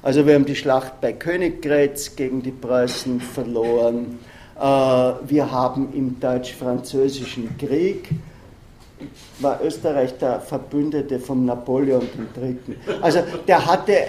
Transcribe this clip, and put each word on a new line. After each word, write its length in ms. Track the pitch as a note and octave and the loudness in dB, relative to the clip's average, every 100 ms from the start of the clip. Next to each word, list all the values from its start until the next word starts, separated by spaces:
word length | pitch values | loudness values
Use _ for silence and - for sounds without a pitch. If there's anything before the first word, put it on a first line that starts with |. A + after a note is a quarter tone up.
Also 240 | C3+ C#3+ D3 | 4 6 8
wir 100 | D3 | 6
haben 100 | C#3 | 6
die 100 | C#3 | 0
Schlacht 460 | C#3+ C3 C3 - | 2 0 0 -4
bei 120 | B2 | -4
Königgrätz 1000 | A2 E3+ F3+ F3 - D3 D3 C#3 C#3 - - | -2 -2 0 -2 -2 0 2 2 0 -10 -6
gegen 260 | C3 C3 | -4 -2
die 80 | B2+ | -6
Preußen 680 | B2+ A#2 B2+ B2 - C3 B2 | -8 0 2 2 -2 -4 -4
verloren. 960 | - - A#2+ A#2 A#2 A#2 A#2 A#2+ A#2 - - - - - | -4 -8 -4 -2 2 2 2 0 -6 -12 -18 -20 -20 -2
Äh, 60 | |
wir 880 | C#3 C#3 C3 B2+ B2+ B2+ C#3 D3 B2+ | 2 4 4 4 4 0 0 0 2
haben 420 | B2+ B2+ C3+ C3 | 0 0 0 -4
im 260 | C#3+ C3 B2 | -2 -4 -2
Deutsch-Französischen 1400 | C3 B2+ B2 - B2+ B2 - C3+ C3+ C3 B2 B2+ A2+ - | -2 -2 -4 -6 -4 -4 -2 0 0 0 -8 -8 -8 -6
Krieg, 520 | C#3 C#3 F#3 G3 - D#3 - - - - - - - - - - - - | -2 0 0 -2 -6 -6 -6 -20 -20 -20 -20 -20 -20 -18 -18 -18 -20 -2
war 220 | C3+ B2 | -2 0
Österreich 540 | D#3 - E3 C#3+ B2+ - | -2 -2 -2 0 0 0
der 240 | C#3+ A#2+ | -2 -2
Verbündete 760 | - - - C#3+ D3+ D3 C3 B2+ | -4 -8 -4 -2 0 -2 -2 -6
von 260 | B2+ C3 B2+ | -2 0 0
Napoleon 640 | A#2+ - C3 C#3 B2+ B2 - | 0 0 0 4 2 0 -8
dem 120 | A2 | -10
Dritten. 420 | A#2+ B2+ B2 - - - - | -8 -8 -8 -10 -12 -8 0
Also 180 | E3+ F3 E3+ F3 - | 4 4 0 -4 2
der 180 | E3+ E3 | 4 4
hatte 280 | F#3 - F#3+ | 2 4 2